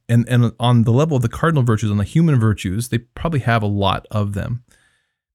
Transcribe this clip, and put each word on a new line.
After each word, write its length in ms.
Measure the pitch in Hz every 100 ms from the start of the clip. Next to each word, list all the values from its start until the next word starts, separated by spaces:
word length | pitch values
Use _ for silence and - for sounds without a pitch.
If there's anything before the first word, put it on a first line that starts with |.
| -
and, 200 | 117 117
and 240 | 120 117 -
on 240 | 120 120
the 80 | 113
level 240 | 120 160 135
of 60 |
the 60 | 120
cardinal 340 | - 165 156
virtues, 260 | 120 107 107
on 80 | 104
the 60 |
human 360 | 98 160 165 131
virtues, 500 | 110 101 98 98 120
they 100 | 123
probably 400 | - - 170 151
have 240 | 120 117
a 40 | 104
lot 380 | 101 98 - -
of 220 | 107 101
them. 300 | 101 - 120 _ _ _ _ _ _ _